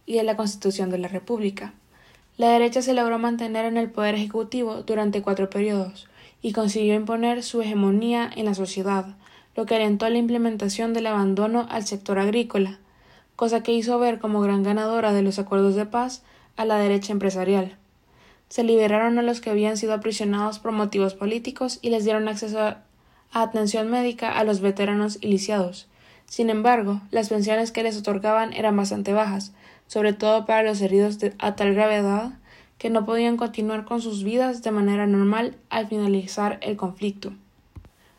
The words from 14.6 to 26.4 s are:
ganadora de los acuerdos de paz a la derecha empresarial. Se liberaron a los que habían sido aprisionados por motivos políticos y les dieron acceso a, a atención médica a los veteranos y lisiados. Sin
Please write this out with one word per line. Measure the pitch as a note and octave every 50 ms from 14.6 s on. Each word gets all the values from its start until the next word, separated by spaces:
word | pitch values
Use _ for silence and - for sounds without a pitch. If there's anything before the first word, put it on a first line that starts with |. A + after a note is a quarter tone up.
ganadora | G3 G3 G#3 A3 G#3+ A3 A3+ A#3 A3 G#3+
de | G3+ G3+
los | G3 G3 G3 G3+
acuerdos | G3 G3 G3+ G3 G3 G3 F#3+
de | G#3 G#3+
paz | G#3 - A#3+ B3 B3+ B3+ - - _ - _ _ _ _
a | - A3
la | A3 G#3+ G#3
derecha | G#3 G3+ G3+ G3 G3 -
empresarial. | G#3 G3+ G3 G3 F#3 F#3 F#3 F#3 G3+ G3 F#3 F#3 - - _ _ _ _ _ _ _ _ _ - _ _ _ _
Se | - -
liberaron | A#3+ A3+ A3+ A3 A3 G#3 G#3 G#3+ A3+ A#3 A#3 A#3+
a |
los | A#3+ A#3+ A#3+ A#3
que | - A#3
habían | G#3+ G#3 G#3+ G#3+ A3
sido | G#3 A3+ A3
aprisionados | G#3+ G#3 G#3 A3 G#3+ - G#3+ G3+ G3+ G3+ G#3 G#3+ G#3+ G#3
por | - A3+
motivos | A3 G#3+ G#3+ G#3 - G3 G3 F#3+ F#3+
políticos | - G3+ G#3 A3+ A#3 A#3 B3+ C4 - C4 B3+ B3 -
y | - A#3+
les | A3+ A3 G#3
dieron | A3 G#3+ G#3+ G#3+ A3
acceso | G#3+ G#3 A3+ G#3+ G#3 A3
a, | G#3+ G#3+ - - - _ _ _ _ _ _ _ _ _
a | - A#3
atención | A3+ A3 A3+ A3 G#3+ G3+ G#3 A3 A3 A3+
médica | A#3+ B3 B3 B3 A#3 A#3+ A#3 A3+ - -
a | A3
los | G#3+ G#3 F#3+
veteranos | F#3+ G3+ G3 G3+ G3+ G3+ G3+ G#3 G#3 G#3+ G#3 -
y | -
lisiados. | G#3+ G3+ F#3 G3 - G#3+ G3+ F#3 F3 F3+ - - _ _ _ - - - - _
Sin | - - -